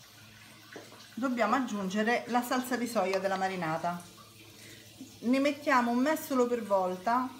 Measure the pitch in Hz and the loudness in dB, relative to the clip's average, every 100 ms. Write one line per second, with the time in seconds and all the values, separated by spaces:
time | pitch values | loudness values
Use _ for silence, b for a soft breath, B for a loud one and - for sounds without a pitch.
0 | - - - - - - - - - - | -20 -20 -20 -20 -20 -20 -20 -18 -18 -20
1 | - - 262 240 208 262 233 208 190 202 | -14 -4 -2 2 2 2 0 -2 -2 0
2 | 214 240 - 240 240 262 254 233 233 214 | 2 0 0 -2 0 -2 -2 -2 -2 0
3 | 185 196 190 190 190 185 160 165 175 175 | 0 0 0 -2 -2 -2 -4 -2 -4 -6
4 | - - - - - B B B B - | -10 -20 -20 -20 -20 B B B B -18
5 | - - 233 269 285 285 311 262 233 240 | -18 -4 0 2 2 0 2 4 4 2
6 | 277 320 - 262 240 240 202 196 185 185 | 2 0 0 2 2 0 2 2 2 -2
7 | 226 247 262 | 0 0 0